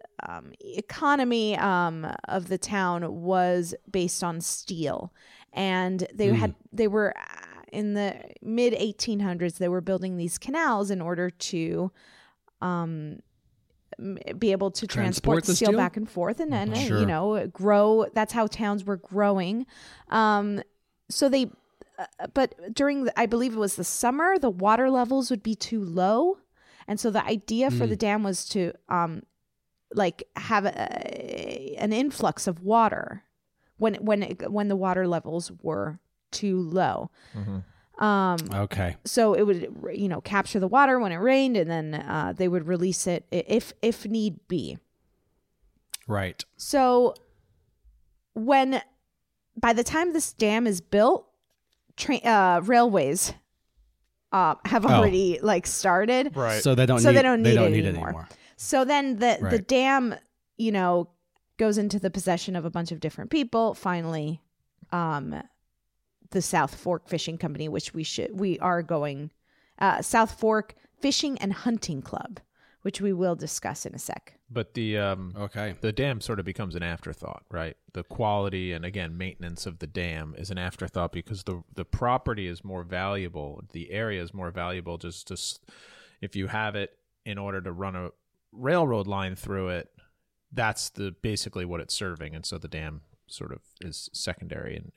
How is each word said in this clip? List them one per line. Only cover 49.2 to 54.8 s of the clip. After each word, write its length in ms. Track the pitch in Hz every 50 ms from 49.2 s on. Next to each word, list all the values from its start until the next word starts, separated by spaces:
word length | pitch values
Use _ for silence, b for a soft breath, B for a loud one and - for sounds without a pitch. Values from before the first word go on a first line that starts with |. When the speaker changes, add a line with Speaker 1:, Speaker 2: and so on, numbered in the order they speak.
| _ _ _ _ _ _ _
Speaker 1:
by 160 | 233 226 233 233
the 120 | 220 240
time 280 | - - 311 339 359 311
this 200 | 320 - - -
dam 340 | - 220 208 208 226 247
is 140 | 226 202 175
built, 460 | 165 _ - 202 214 247 370 - - _ _ _ _ _ _ _ _ _ _ _ _ _ _
tra-, 200 | - - - 277
uh, 440 | - - 233 226 208 190 180 180 175 170
railways, 680 | 202 247 240 240 240 202 185 147 131 151 185 - - - - _ _ _ _ _ _ _ _ _ _ _ _ _ _ _ _ _ _ -
uh, 240 | 190 180 160 147 - -
have 200 | - - 233